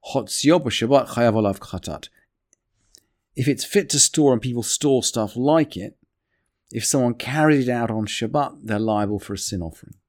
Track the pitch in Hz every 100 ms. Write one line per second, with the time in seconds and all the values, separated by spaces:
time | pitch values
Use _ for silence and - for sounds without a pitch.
0 | - 139 104 - 139 175 139 - 117 139
1 | 123 - 120 107 104 95 - 92 - 78
2 | - _ _ _ _ _ _ _ _ _
3 | _ _ _ - 127 131 - 202 156 151
4 | - - 147 120 127 120 110 - 147 131
5 | - - 107 113 131 160 156 - 95 _
6 | _ _ _ _ _ _ _ 113 - 143
7 | 123 120 - 143 156 147 123 123 113 110
8 | 107 - 113 147 139 - 107 104 110 107
9 | 101 101 - 98 - 98 82 - - -